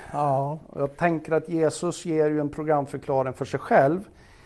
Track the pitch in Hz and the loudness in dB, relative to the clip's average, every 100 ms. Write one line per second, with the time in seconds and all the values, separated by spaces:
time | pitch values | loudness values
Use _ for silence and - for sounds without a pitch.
0 | - 147 147 135 139 156 - - 139 143 | -8 -2 0 0 -2 -6 -10 -6 -4 0
1 | 170 160 156 160 156 165 156 147 175 165 | 0 0 0 -2 0 2 2 0 -4 -4
2 | 175 156 151 151 147 147 156 151 135 139 | -2 2 2 2 -2 -2 0 0 0 -6
3 | - 135 131 123 131 139 - 226 139 175 | -2 0 0 -4 -4 -4 2 4 4 2
4 | 208 - - - | -6 -18 -20 -20